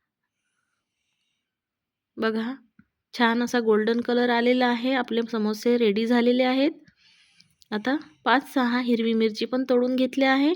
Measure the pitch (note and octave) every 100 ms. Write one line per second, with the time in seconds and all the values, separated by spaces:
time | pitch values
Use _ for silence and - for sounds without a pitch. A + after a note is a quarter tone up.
0 | _ _ _ _ _ _ _ _ _ _
1 | _ _ _ _ _ _ _ _ _ _
2 | _ A#3 A3 A3 A#3 C4+ _ _ _ _
3 | _ - A#3 A#3 A#3+ B3 A3 G#3+ G#3+ A#3
4 | A#3 A#3+ B3 A#3 A#3+ B3+ B3 A#3 B3+ C4+
5 | B3 A3+ A#3 A3+ G#3+ G#3+ A#3+ A#3+ A3 G3+
6 | A3+ A#3+ A#3+ B3 B3+ C4 C#4+ - _ _
7 | _ _ _ _ _ _ - G#3+ B3 D4+
8 | - _ B3+ B3+ C4+ C#4 A#3+ B3 A#3+ A#3
9 | A3+ A3 A3 G#3+ A3+ B3+ C4 B3 B3 B3+
10 | B3+ C4+ C4+ C4+ D4